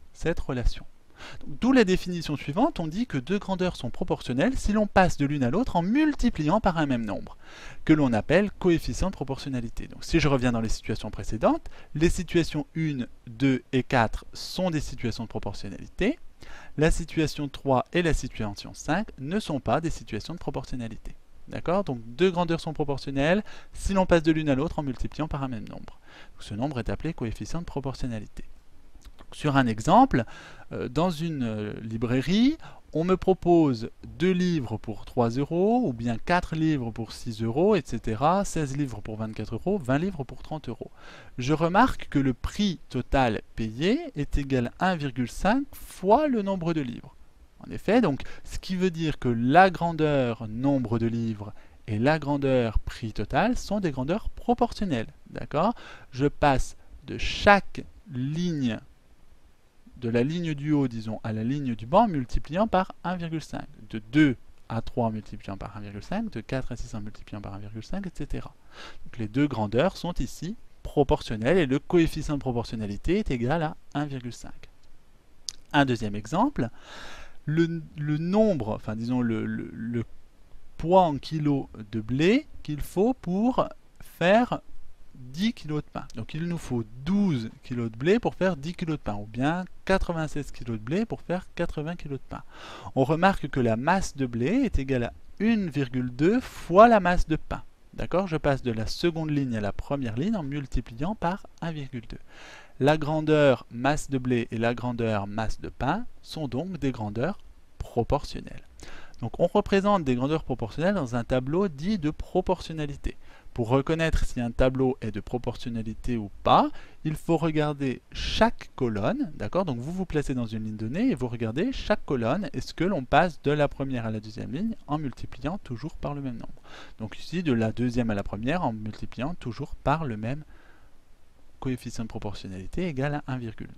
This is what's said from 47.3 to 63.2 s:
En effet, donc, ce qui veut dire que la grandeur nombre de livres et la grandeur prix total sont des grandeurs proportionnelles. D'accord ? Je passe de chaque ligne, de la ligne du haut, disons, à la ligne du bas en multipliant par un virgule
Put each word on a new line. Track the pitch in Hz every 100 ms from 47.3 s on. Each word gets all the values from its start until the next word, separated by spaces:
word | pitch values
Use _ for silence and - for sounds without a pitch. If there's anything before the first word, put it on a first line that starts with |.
| - - - -
En |
effet, | - - 233
donc, | 202 131 - -
ce | - -
qui | -
veut | 185 185
dire | 160 160 -
que | 127
la | 117 120 160 190
grandeur | 165 170 160 156 143 123 113 107
nombre | 113 139 139 120 117
de | 113
livres | 117 113 104 104 - - - -
et | 107
la | 131 160
grandeur | 139 143 139 127 113 -
prix | - - 113
total | - 107 131 226 240
sont | - 208
des | 175
grandeurs | 131 131 202 -
proportionnelles. | - - 240 240 - 202 123 110 - -
D'accord ? | - 123 143 202 - - - -
Je | 123 143
passe | - 147 127 - - - - -
de | 110
chaque | - - 208 196 - - - - -
ligne, | 127 135 156 175 151 123 107 - - - - - - - - - - - -
de | 117
la | 117
ligne | 131 175 165
du | 143 147
haut, | 147 135
disons, | 113 107 107
à | 120
la | 110
ligne | 113 147 135
du | 113 110
bas | 180
en | 233
multipliant | 151 123 139 - 170 220
par | 180 190 -
un | 170
virgule | 180